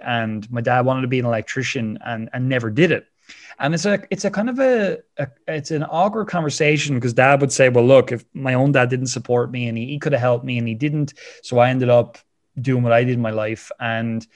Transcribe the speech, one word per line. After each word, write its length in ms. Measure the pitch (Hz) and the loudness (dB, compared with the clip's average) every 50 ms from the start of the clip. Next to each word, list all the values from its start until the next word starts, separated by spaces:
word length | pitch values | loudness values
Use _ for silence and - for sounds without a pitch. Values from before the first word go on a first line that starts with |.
| - | -6
And 440 | 123 120 117 110 110 110 110 107 113 | -4 -4 -4 -4 -4 -6 -8 -10 -8
my 80 | 123 120 | -8 -4
dad 240 | 113 127 123 127 127 | -2 0 0 2 2
wanted 160 | 127 131 131 | 0 0 -2
to 60 | 131 | -2
be 120 | 123 131 127 | -2 -2 -2
an 60 | 123 | 0
electrician 720 | 120 117 110 - - - 135 123 - - 131 113 110 107 110 - | -2 -2 -4 -4 -6 -6 -6 -6 -4 -4 -4 -6 -6 -8 -10 -10
and, 240 | 120 117 110 113 - - | -10 -10 -10 -10 -10 -6
and 160 | 127 127 131 | -4 -2 0
never 200 | 135 127 117 110 | 0 0 -2 -2
did 220 | 104 135 175 170 | 0 2 2 2
it. 140 | 127 101 - _ _ _ _ - - - - - - - | 2 -2 -4 _ _ _ _ -20 -20 -20 -20 -20 -10 -4
And 140 | 135 147 165 | -4 -2 -2
it's 120 | 160 170 | -2 0
a, 180 | 208 202 196 - - | -2 -2 -2 -2 -6
it's 120 | 196 196 - | -8 -4 -4
a 60 | 196 | -4
kind 200 | 196 196 220 247 | -2 -2 -4 -4
of 80 | 247 269 | -2 0
a, 400 | 269 254 247 220 202 143 170 - - _ _ | 0 2 2 2 0 -2 -4 -6 -10 _ _
a, 100 | - 143 - _ _ - | -10 -10 -10 _ _ -10
it's 240 | - 160 151 143 - | -8 -8 -8 -6 -4
an 120 | 160 147 156 - | -4 -4 -4 -4
awkward 380 | - 165 190 208 208 220 202 | 0 0 0 0 0 -4 -6
conversation 720 | - - 175 156 147 127 - 156 147 156 147 147 147 139 120 | -4 -4 -2 -2 -2 -2 2 2 2 2 2 0 -2 -2 -2
'cause 100 | 120 123 113 | -2 -2 2
dad 280 | - 127 139 143 139 | 4 6 6 6 4
would 100 | 143 127 | 2 0
say, 180 | - - 131 127 | 4 4 4 6
"Well, 180 | 120 120 117 | 6 6 6
look, 240 | 127 135 131 123 - | 8 8 8 6 4
if 120 | 120 113 - _ - | -2 -8 -8 _ -12
my 180 | - 135 131 127 | -6 -4 -2 0
own 180 | 127 135 143 | 2 2 2
dad 180 | 139 131 123 123 | 4 4 2 2
didn't 180 | 131 127 131 | 0 -2 -4
support 420 | 127 - 123 - - 123 123 117 110 | -4 -6 -6 -2 0 0 0 0 -2
me 160 | 127 123 120 | -4 -6 -6
and 80 | 117 113 | -4 -4
he, 120 | 113 117 | -6 -6
he 100 | 135 147 143 | -8 -8 -6
could 120 | - 151 | -2 -2
have 100 | 139 120 | 0 0
helped 240 | 123 127 120 120 131 | 2 0 0 0 -2
me 140 | 131 123 120 | -4 -4 -4
and 80 | 120 | -2
he 80 | 113 113 | -4 -4
didn't, 400 | 110 143 151 151 151 147 143 - - - - - - | -4 -4 -2 -2 -2 -4 -4 -6 -16 -20 -20 -20 -20
so 160 | - - 123 | -10 -2 4
I 120 | 120 120 127 | 4 4 4
ended 200 | 131 131 127 123 | 4 2 2 4
up 300 | 120 120 113 - - - _ _ _ _ _ _ - - | 4 4 4 2 -6 -20 _ _ _ _ _ _ -12 -8
doing 220 | 117 131 127 123 123 | -4 -2 0 0 2
what 80 | 117 117 | 4 4
I 100 | 120 127 | 4 4
did 120 | 127 123 | 2 0
in 40 | 120 | -2
my 100 | 117 110 | -2 -2
life." 400 | 107 110 107 107 113 - - - - - | -2 -4 -4 -4 -6 -8 -10 -18 -14 -8
And 460 | 120 117 113 113 117 113 113 113 - _ _ | -6 -4 -4 -4 -4 -4 -4 -6 -8 _ _